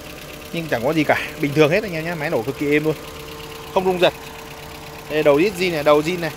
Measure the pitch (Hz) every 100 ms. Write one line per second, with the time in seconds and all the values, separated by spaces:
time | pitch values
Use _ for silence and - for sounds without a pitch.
0 | - - - - - 170 160 127 123 165
1 | 143 120 - - 143 147 147 185 220 160
2 | 165 170 147 147 139 131 143 151 156 156
3 | - - - - - - - 190 185 180
4 | 175 - - - - - - - - -
5 | - 151 151 143 202 175 185 160 143 147
6 | 156 180 165